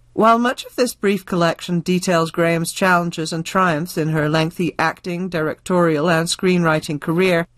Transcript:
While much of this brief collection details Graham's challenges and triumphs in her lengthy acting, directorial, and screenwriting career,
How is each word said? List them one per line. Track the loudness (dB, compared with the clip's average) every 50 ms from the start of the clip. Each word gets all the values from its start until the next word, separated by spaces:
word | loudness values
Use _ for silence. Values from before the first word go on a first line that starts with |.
| _ _ -2
While | 2 4 4 4 4
much | 2 0 -2 -4 -8
of | -8 -2
this | -2 -2 -2 -2
brief | -2 0 0 0 0 -2
collection | -2 0 0 2 0 0 -2 -4 -4 -4 -2
details | 0 0 0 0 0 2 2 2 0 0 0
Graham's | 0 0 2 2 0 -2 -4 -4
challenges | 0 2 2 2 2 0 -2 -4 -6 -6 -6 -6
and | -6 -6
triumphs | -2 0 2 2 2 0 -2 -4 -6 -4
in | -4 -2 -2
her | 0 0 0 0
lengthy | 0 0 0 -2 -2 -4 -4 -2 -2
acting, | 0 -2 -2 -2 -4 -8 -8 -6 -6 -6 -6
directorial, | -4 -4 -4 -4 -6 -6 -4 -2 2 2 2 2 2 2 2 2
and | 2 0 0
screenwriting | -2 -4 -2 0 2 2 2 2 2 2 0 -2 -4 -6 -6
career, | -4 -2 0 2 2 2 2 0 0 -4 _